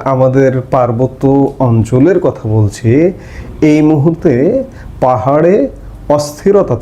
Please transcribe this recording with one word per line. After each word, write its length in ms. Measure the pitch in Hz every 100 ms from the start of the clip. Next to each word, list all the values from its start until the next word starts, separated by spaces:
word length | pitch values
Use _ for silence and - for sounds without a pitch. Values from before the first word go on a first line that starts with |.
| 135
আমাদের 560 | 131 131 135 131 127 -
পার্বত্য 800 | 135 120 117 131 - 135 139 139 -
অঞ্চলের 600 | 127 113 110 127 156 185
কথা 300 | 175 - 110
বলছি। 600 | 110 101 - 113 131 175 - - - - -
এই 200 | 156 151
মুহূর্তে 800 | 151 156 156 160 170 123 160 269 247 - - -
পাহাড়ে 680 | 131 127 131 147 170 214 277 - - - -
অস্থিরতা 680 | 147 147 - 196 202 180 117